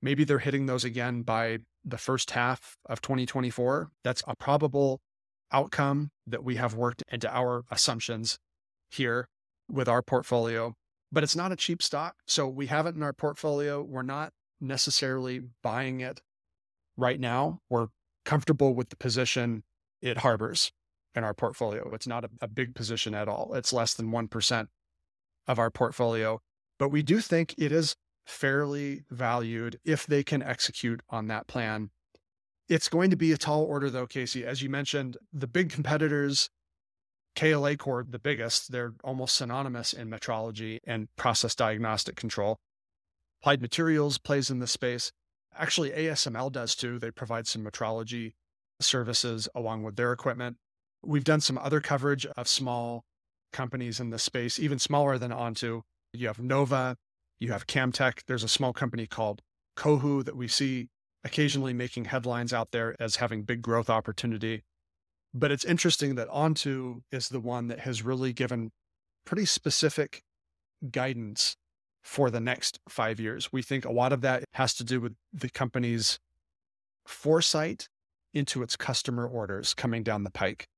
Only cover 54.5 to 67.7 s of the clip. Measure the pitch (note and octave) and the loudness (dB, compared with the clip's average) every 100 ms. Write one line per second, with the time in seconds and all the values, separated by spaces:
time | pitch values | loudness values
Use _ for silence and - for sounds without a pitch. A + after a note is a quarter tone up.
54.5 | - D3+ C#3 - D3 C#3+ C3 B2 A#2+ A#2+ | 0 0 0 2 4 4 2 -2 -4 -4
55.5 | A2 A#2 A2+ - _ _ A#2+ A#2+ G#2+ B2 | -2 -4 -4 -8 _ _ -6 -4 -4 0
56.5 | C3+ C#3 C3+ B2+ B2 _ _ _ _ A#2+ | 2 4 2 0 -4 _ _ _ _ -4
57.5 | G2+ - C#3+ B2+ A#2+ C3 - - B2+ A2 | -4 0 2 2 4 2 2 -6 -4 0
58.5 | - C3+ A#2+ C3 A#2 A2 - G#2+ G#2 _ | 2 2 0 -2 -2 -6 -2 -2 -2 _
59.5 | _ _ - D3+ D3 C#3+ C#3+ B2+ B2+ A#2+ | _ _ -2 4 4 4 2 0 -6 -2
60.5 | - C#3 B2+ A#2+ _ _ _ C3+ - D3 | 0 0 -2 -6 _ _ _ -6 2 2
61.5 | C#3+ C3 B2 B2 - A2 C3+ B2 A#2+ A#2+ | 4 0 -2 -4 -4 -2 -2 0 -2 0
62.5 | A#2+ A2+ A#2+ A2+ A2+ A2+ - A#2+ A2 G#2 | -2 0 -2 -2 -2 -2 0 0 -2 -4
63.5 | A#2+ A#2 A#2 A#2 A2 G#2+ G#2+ A#2+ A2+ A2 | -4 2 2 4 2 2 -4 -4 -2 -4
64.5 | A2 - _ _ _ _ _ _ B2+ D3 | -6 -10 _ _ _ _ _ _ 0 2
65.5 | C#3 D#3+ E3+ F3 D#3 C#3+ B2+ A2+ C#3 D#3 | 2 2 2 4 2 0 -2 -4 2 2
66.5 | D#3 C#3+ C3+ B2+ A#2+ - C3 A#2+ B2+ A#2 | 2 0 -2 -4 -10 -8 -6 -4 -4 -4
67.5 | B2 A#2 | -4 -4